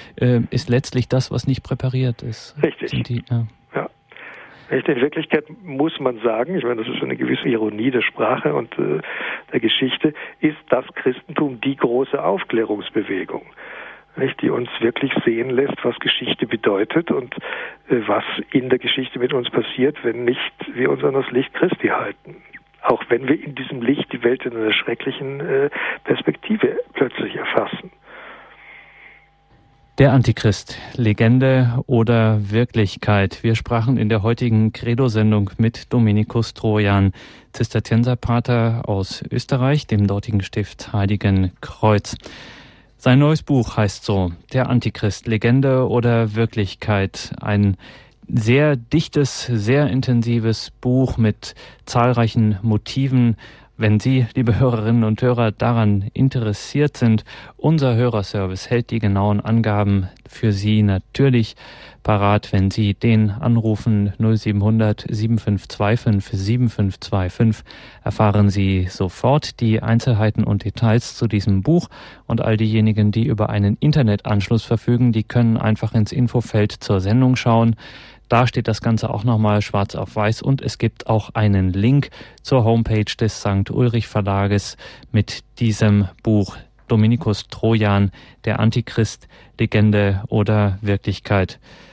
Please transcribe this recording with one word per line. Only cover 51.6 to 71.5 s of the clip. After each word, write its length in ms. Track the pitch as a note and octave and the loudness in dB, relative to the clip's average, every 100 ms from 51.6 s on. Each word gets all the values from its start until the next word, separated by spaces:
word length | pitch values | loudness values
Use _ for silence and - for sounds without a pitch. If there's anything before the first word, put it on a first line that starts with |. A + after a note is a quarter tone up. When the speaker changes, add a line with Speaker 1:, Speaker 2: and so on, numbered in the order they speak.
| - - - | -20 -20 -4
Speaker 1:
zahlreichen 720 | B2 B2 A#2+ A2 A#2 G#2+ F#2+ | 0 2 2 0 2 0 0
Motiven. 720 | A2+ G#2 - C3+ C3+ C3 A#2+ G#2+ - - - - | 0 -2 -2 -4 0 2 2 0 -8 -20 -18 -2
Wenn 200 | G#2+ G#2 | 2 2
Sie, 260 | B2+ C3 A#2 | 2 2 0
liebe 240 | C3 A#2+ G2 | 0 0 2
Hörerinnen 460 | C3 A#2 G#2+ A#2 | 2 2 2 2
und 180 | A2 G#2+ | 2 2
Hörer, 300 | B2+ A#2+ A2+ | 0 2 0
daran 580 | - A#2 A#2 G#2 G2+ G2+ | 0 0 2 2 2 -2
interessiert 840 | - C3+ C3 G#2+ G2+ - D3 D3 - | 0 0 0 -2 -4 -4 0 0 2
sind, 280 | A#2 A2 - - - - | 2 2 -2 -20 -20 -4
unser 380 | D#3 D#3+ C3 | 0 2 2
Hörerservice 760 | A#2 B2 G#2+ F#2+ G#2 F#2+ F#2 - | 2 2 0 -4 -4 -4 -6 -4
hält 220 | A#2+ - | -2 -2
die 80 | A#2 | -2
genauen 420 | G#2+ G2 G#2 G#2 | 0 2 2 0
Angaben 680 | - A2+ A2 G#2 G2+ G2+ F#2 - - | 0 0 2 2 2 2 -2 -10 -20
für 220 | - A2 | -4 0
Sie 320 | G2 G#2 G#2+ | 0 2 2
natürlich 720 | G#2 F#2+ - - C#3 A#2+ A2+ - - - - - | 4 2 -2 0 4 4 0 -6 -20 -20 -20 -8
parat. 500 | - G#2 G2+ G#2 - | 0 2 4 2 0
Wenn 200 | G2 G2 | 0 0
Sie 220 | A2+ G#2 | 0 -2
den 360 | G2 A#2+ A2 G#2+ | 0 2 4 2
anrufen, 840 | G#2 B2 A#2 A2 G#2 A#2+ G#2 G2+ - | 0 0 2 2 0 0 0 0 0
null 160 | A2 | 0
sieben 300 | A2 G#2+ G2+ | 0 0 0
hundert 420 | G#2 A2+ G#2+ G#2 - | 2 2 2 0 -4
siebenundfünfzig 600 | G#2 A2+ A2+ - G2 - | -4 0 0 0 -2 -4
zweiundfünfzig 720 | - G#2 A#2+ A#2+ G2+ - F#2+ | -4 0 0 2 0 0 -4
siebenundfünfzig 680 | G2 B2 A#2+ - G2+ - - | -2 0 0 0 -2 -2 -4
zweiundfünfzig, 560 | G2+ F2+ - A2+ G#2+ - - - - | -2 -2 2 2 0 -6 -20 -20 -10
erfahren 480 | G#2+ - G#2+ G#2 G2+ | -6 0 2 4 2
Sie 360 | G2 F#2+ F#2+ F2+ | 2 2 0 -2
sofort 720 | - F#2 - A#2+ D3 - - | -4 -6 -2 0 0 -2 -2
die 200 | A#2 A2 | 0 0
Einzelheiten 640 | A2+ A#2 C3+ G#2 A2 - | 2 0 2 0 0 0
und 220 | - G2+ | 0 0
Details 520 | G2+ - A#2 A#2 - - | -2 -2 2 2 0 -4
zu 120 | A#2 | -2
diesem 340 | G2+ G#2 | 0 2